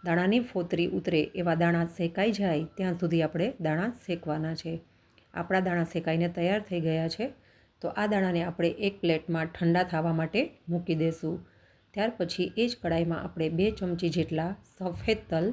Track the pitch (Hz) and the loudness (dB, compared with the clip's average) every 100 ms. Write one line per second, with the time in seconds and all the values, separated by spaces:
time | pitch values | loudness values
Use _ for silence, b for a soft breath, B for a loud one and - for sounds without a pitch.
0 | 180 170 185 233 240 190 175 175 175 190 | 2 2 4 4 2 -4 -2 0 0 0
1 | - 165 151 185 170 165 170 170 165 170 | 0 2 0 -2 0 4 4 4 0 -2
2 | 170 170 208 202 196 151 160 - 185 175 | -4 0 0 2 0 0 -2 -4 -2 0
3 | 175 165 156 165 202 - 156 156 214 240 | 0 2 2 0 -2 -2 -2 0 -2 -6
4 | - 175 160 156 160 160 165 165 - b | -6 -6 -4 -4 -4 -6 -6 -8 -12 b
5 | b b b - 175 190 185 175 165 170 | b b b -10 0 0 2 0 0 -2
6 | 165 160 175 175 170 208 208 175 160 160 | 0 2 0 2 0 0 -2 -2 0 0
7 | 160 - 240 - b b b _ 170 - | 0 -2 -6 -8 b b b _ -6 -2
8 | 208 208 190 175 170 165 170 - 202 196 | 2 4 4 2 0 0 0 2 -4 0
9 | 170 160 - 165 160 - 170 170 180 170 | 0 0 0 -2 -2 0 4 4 2 0
10 | 165 165 160 208 320 - - 175 175 160 | 0 0 0 0 -2 -6 -4 -4 0 0
11 | 165 160 160 175 b b b b b - | 0 0 -6 -6 b b b b b -4
12 | 220 240 175 - 175 220 240 240 170 165 | -4 -2 -4 -2 -4 0 -2 -2 0 0
13 | 165 165 185 - 160 165 208 214 185 175 | 0 -2 -6 -2 -2 2 0 0 -4 0
14 | 170 165 156 156 165 196 - - 185 175 | 0 0 0 0 -2 -6 -14 -8 -6 -4
15 | - 220 - 165 185 | -2 -2 0 0 0